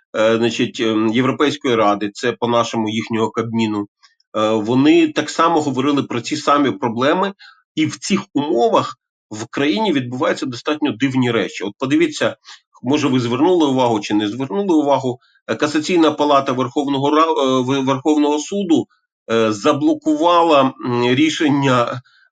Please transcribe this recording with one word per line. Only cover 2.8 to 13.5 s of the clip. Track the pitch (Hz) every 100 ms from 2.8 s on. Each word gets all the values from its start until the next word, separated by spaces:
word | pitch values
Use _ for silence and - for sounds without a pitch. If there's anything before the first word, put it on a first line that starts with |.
| 107
їхнього | 110 113 113 110
Кабміну. | - 113 113 110 104 104 _ _ _ _ 107
Е, | 107
вони | 110 104 127 147 170 156
так | 151 151
само | - 165 165
говорили | 147 127 139 143
про | - 123
ці | - 147
самі | - 143 135
проблеми, | - 123 113 135 180 196 196 - _ _ -
і | 156
в | -
цих | - 196 -
умовах | 139 147 233 233 170 123 - _ _ _
в | 107 110
країні | - 139 202 220
відбуваються | 139 120 127 170 180 135
достатньо | 117 - 151 147
дивні | 110 135 131 123
речі. | 113 92 -
От | 101 -
подивіться, | 131 151 160 151 113 - - - _ _
може | 123 147 139
ви | 127
звернули | 117 123 165